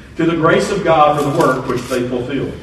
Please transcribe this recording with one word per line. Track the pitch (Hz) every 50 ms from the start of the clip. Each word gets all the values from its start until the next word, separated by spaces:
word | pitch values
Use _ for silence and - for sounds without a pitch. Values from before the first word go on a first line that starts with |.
| - - -
to | - 160
the | 160 170
grace | 160 156 170 180 202 - -
of | 196 - 160
God | 160 160 156 147 147 147 143
for | 139 139
the | - 165
work | 160 135 131 131 127 131
which | 123 123 -
they | - 131 123 120 123
fulfilled. | 127 120 - - 139 127 113 - - -